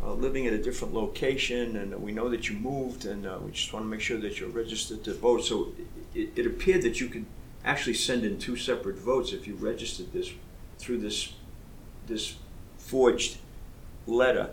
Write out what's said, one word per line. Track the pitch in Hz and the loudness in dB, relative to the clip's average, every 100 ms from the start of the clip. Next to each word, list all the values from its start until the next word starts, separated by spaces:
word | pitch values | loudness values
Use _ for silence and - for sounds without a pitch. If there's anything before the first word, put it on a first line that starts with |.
uh, | - | 2
living | 107 131 135 123 | 2 2 4 4
at | |
a | 107 | 4
different | 123 120 107 | 2 0 0
location, | 110 104 - 135 135 - 123 117 110 | 0 0 2 2 2 2 0 0 -2
and | 98 101 | -4 -4
we | 104 | -4
know | 107 123 | -2 0
that | 117 113 | 0 -2
you | 104 | -2
moved, | 123 139 123 110 | -2 -2 -2 -4
and, | 104 101 98 | -6 -6 -6
uh, | 95 | -6
we | 101 | -6
just | 104 - | -4 -4
wanna | 110 | -4
make | 110 110 | -4 -2
sure | - 113 | -2 -2
that | 104 98 | -2 -4
you're | 95 | -4
registered | 117 110 110 - 107 | -2 -2 -4 -4 -6
to | 110 | -6
vote." | 92 120 117 | 4 6 6
So | - 104 - - - - - | 4 2 0 -4 -10 -12 -6
it, | 117 107 - | -4 -2 2
it | 120 | 0
appeared | - 190 185 | 4 6 6
that | 120 - | 6 2
you | 127 | -2
could | - - - - - | -4 -8 -10 -14 -4
actually | - 139 127 110 - | 0 2 2 2 2
send | 123 | 2
in | 107 98 | 2 0
two | - 123 | -2 -2
separate | - 120 98 92 | 0 0 0 -2
votes | 104 131 113 | 2 2 2
if | 92 - | -2 -6
you | |
registered | 92 107 - 113 - 90 | -4 -2 -2 -4 -6 -4
this | 92 90 - - - - - | -4 -4 -8 -14 -14 -14 -10
through | - 117 | -2 -2
this, | 104 107 - - - - - - - - - | 0 -2 -4 -8 -14 -14 -14 -16 -14 -12 -6
this | 107 - - - - - - | -4 -4 -8 -12 -14 -14 -14
forged | - 131 123 - - - - - - - - - - | 0 8 8 8 2 -4 -12 -14 -14 -14 -14 -10 0
letter | 117 127 101 - | 4 6 4 0